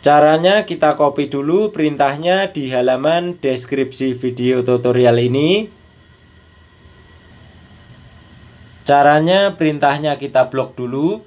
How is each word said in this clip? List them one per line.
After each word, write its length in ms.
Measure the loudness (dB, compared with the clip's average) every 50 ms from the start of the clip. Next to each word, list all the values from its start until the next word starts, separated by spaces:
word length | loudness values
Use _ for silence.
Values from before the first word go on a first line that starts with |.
Caranya 640 | 4 4 4 6 6 6 4 4 2 2 2 2 0
kita 320 | -2 -4 0 0 0 2 2
copy 320 | 0 0 0 -2 -6 -4
dulu 400 | -4 -6 -4 0 0 0 0 -2
perintahnya 800 | -2 -2 -4 -4 0 0 0 -2 -2 -2 -2 -2 0 0 -2 -4
di 240 | -6 -8 -8 -4 -2
halaman 640 | -2 0 0 0 0 0 0 0 0 -2 -6 -10 -6
deskripsi 800 | -4 -4 -4 -4 -6 -6 -4 -4 -4 -4 -6 -6 -6 -6 -6 -4
video 480 | -6 -8 -6 -2 -2 0 0 0 0
tutorial 480 | 0 0 0 2 0 2 4 4 4 4 2
ini. 480 | 0 0 0 0 0 0 0 0 -2 -6 -14 -20 _ -20 _ _ _ _ -20 _ _ _ _ -20 _ _ _ _ _ _ _ _ _ -20 -20 -20 -20 -20 -20 -20 -20 -20 -20 -20 -20 -20 -20 -20 -20 -20 -20 -20 -20 -20 -20 -20 -20 -20 -20 -20 -20 -20 -20 -20 -20 -20 -20 -20 -20 -20 -20 -14
Caranya 720 | -2 2 4 4 6 6 4 4 2 2 2 2 2 0 -2
perintahnya 640 | -2 -2 -2 -2 0 0 0 0 0 -2 -4 -4 -4
kita 320 | -8 -2 0 0 0 0
blok 240 | 0 -6 -6 -6 -8
dulu. 480 | -10 -10 -8 -6 -4 -2 -2 -4 -4 -10